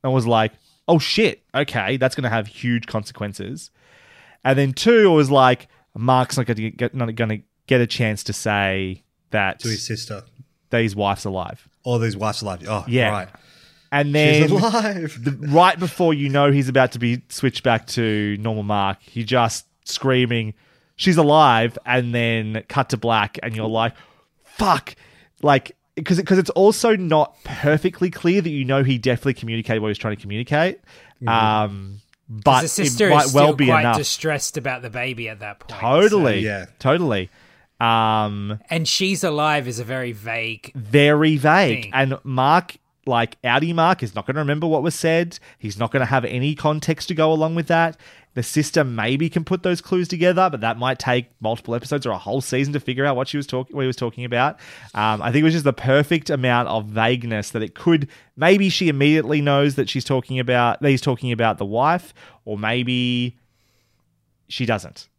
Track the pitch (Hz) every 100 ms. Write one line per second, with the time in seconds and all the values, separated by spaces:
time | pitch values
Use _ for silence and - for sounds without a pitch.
0 | 135 131 117 117 110 _ _ _ - 170
1 | - - 214 - _ 131 143 123 98 131
2 | 131 - 127 113 107 - 123 120 113 110
3 | 107 - 104 98 95 147 - _ _ _
4 | _ - _ _ 131 135 139 135 220 233
5 | 202 156 139 139 127 123 - _ _ -
6 | 120 127 127 - 120 107 110 - 120 135
7 | 117 113 113 107 - _ - 131 117 -
8 | 113 104 - 104 113 104 98 95 95 92
9 | _ _ _ 107 98 - 117 107 - 110
10 | - 104 - _ - _ _ 120 113 101
11 | 101 98 104 95 87 - _ _ - 120
12 | 113 104 107 107 107 90 90 107 107 123
13 | 113 104 92 - _ _ _ _ _ 143
14 | 143 147 151 151 156 - - 240 214 196
15 | 160 120 123 139 147 147 180 170 175 -
16 | 175 151 139 139 143 143 131 131 127 120
17 | 120 120 - - 135 - - 113 - -
18 | 113 104 104 101 110 107 104 104 98 95
19 | _ - 110 127 117 - - _ - -
20 | 135 127 123 117 110 107 _ _ _ _
21 | 190 170 151 151 151 113 117 - - 127
22 | 120 120 117 113 107 110 - - 127 117
23 | 117 113 104 - 120 110 110 113 113 -
24 | - _ _ _ _ - 208 151 - -
25 | _ _ _ _ 147 135 - - _ -
26 | 156 175 190 185 170 - 202 - 233 220
27 | 180 156 147 _ - 127 147 151 185 -
28 | 185 - 170 190 170 147 127 135 135 127
29 | 120 120 139 127 113 113 113 110 107 101
30 | 113 104 101 104 120 147 175 - _ -
31 | - _ 120 113 110 107 107 98 98 101
32 | _ _ _ 110 120 127 156 - 160 120
33 | 202 147 135 135 147 143 135 156 120 117
34 | 143 - 160 143 - - 120 127 120 113
35 | 123 120 113 107 107 101 - - 110 143
36 | 208 208 143 101 104 101 90 _ 131 156
37 | 165 104 92 _ _ _ _ _ 117 113
38 | 110 110 107 101 101 107 _ 165 160 -
39 | 190 190 180 151 151 147 127 113 113 131
40 | 123 107 110 113 113 110 - 135 107 135
41 | 143 151 156 151 143 170 175 113 110 127
42 | 135 135 135 127 131 170 180 - _ _
43 | - 120 117 - 120 127 165 170 165 185
44 | 113 107 104 135 147 147 165 156 156 -
45 | 165 165 170 - - _ 110 98 117 139
46 | 120 131 120 123 139 151 156 151 147 160
47 | - 160 156 160 160 165 160 165 165 160
48 | - - _ - 120 - 147 165 139 113
49 | 107 139 160 175 160 185 180 175 - 180
50 | 175 175 175 175 185 139 113 117 127 131
51 | - 123 120 _ 110 117 - 117 - 147
52 | 123 95 101 131 - 127 139 147 - 127
53 | 143 127 135 147 139 127 131 143 131 123
54 | 120 113 120 120 135 - - - - -
55 | 107 107 98 127 160 160 143 123 127 139
56 | 143 165 - 147 127 120 120 107 107 107
57 | 113 127 117 110 101 117 107 - - 165
58 | 139 - _ - 160 196 196 - 175 139
59 | 143 156 120 147 143 139 143 135 131 135
60 | - 131 - 131 123 123 120 - 143 135
61 | - 123 127 117 113 104 101 110 139 175
62 | - _ - _ - 104 107 120 123 123
63 | 123 123 123 120 _ _ _ _ _ _
64 | _ _ _ _ _ - 120 110 85 -
65 | -